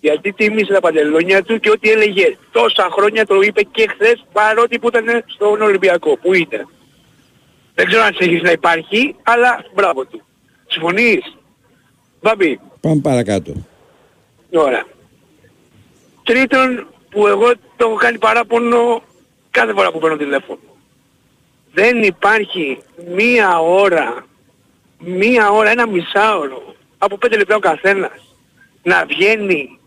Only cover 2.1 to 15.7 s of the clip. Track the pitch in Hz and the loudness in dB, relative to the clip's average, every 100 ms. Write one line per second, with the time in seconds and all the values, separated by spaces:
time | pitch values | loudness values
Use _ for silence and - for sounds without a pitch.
2.1 | 190 170 - _ 226 226 208 185 196 208 | 2 0 -2 _ 0 0 0 -2 0 0
3.1 | 220 214 196 202 208 208 - 220 - 214 | 0 0 2 2 0 -4 0 -2 0 0
4.1 | 240 _ 202 214 220 233 233 233 233 220 | 0 _ 0 0 2 0 0 0 0 0
5.1 | 233 226 - 208 208 214 196 185 175 156 | -4 -4 -2 0 2 2 2 2 0 0
6.1 | 139 175 190 160 110 92 _ _ _ _ | 0 2 0 0 -6 -12 _ _ _ _
7.1 | _ _ _ _ _ _ - 156 214 220 | _ _ _ _ _ _ -4 0 2 0
8.1 | 185 180 170 175 165 175 165 160 208 277 | 0 -2 0 0 0 0 -2 -2 -2 -2
9.1 | - - 240 247 240 - 185 190 135 131 | -4 -2 2 2 0 -6 -2 -2 -2 -8
10.1 | 113 _ _ _ _ _ - 165 185 240 | -12 _ _ _ _ _ -6 -4 0 0
11.1 | 185 - - _ _ _ _ _ _ _ | 0 -4 -20 _ _ _ _ _ _ _
12.1 | _ 214 220 175 131 - _ 156 156 151 | _ -4 0 0 -2 -12 _ -2 -2 0
13.1 | 127 117 101 78 71 - _ _ _ _ | -2 0 -4 -4 -14 -14 _ _ _ _
14.1 | _ _ _ _ 175 147 123 - _ _ | _ _ _ _ 0 0 -2 -6 _ _
15.1 | _ _ _ _ _ _ | _ _ _ _ _ _